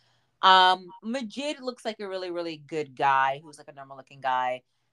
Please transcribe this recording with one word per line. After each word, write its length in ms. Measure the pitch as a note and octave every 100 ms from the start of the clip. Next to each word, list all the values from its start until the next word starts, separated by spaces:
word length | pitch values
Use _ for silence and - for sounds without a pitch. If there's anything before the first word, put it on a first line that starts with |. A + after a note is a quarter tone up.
| _ _ _ -
Um, 460 | F#3+ F#3 F#3 F#3 F3+ -
Majid 560 | A3 C4 A3 A3+ D4 C#4+
looks 240 | B3+ B3
like 160 | A#3+ G#3+
a 80 | G3+
really, 240 | F#3+ F#3
really 260 | F3 E3+ D#3
good 380 | C#3+ D#3+ C#3 B2+
guy 460 | C#3 C3+ C3+ C#3
who's, 140 | D#3+ D3
like, 100 | D3+
a 60 |
normal 240 | C#3 C3+ C3+
looking 240 | C3 C#3
guy. 400 | C3+ B2+ B2+ B2+ - _ _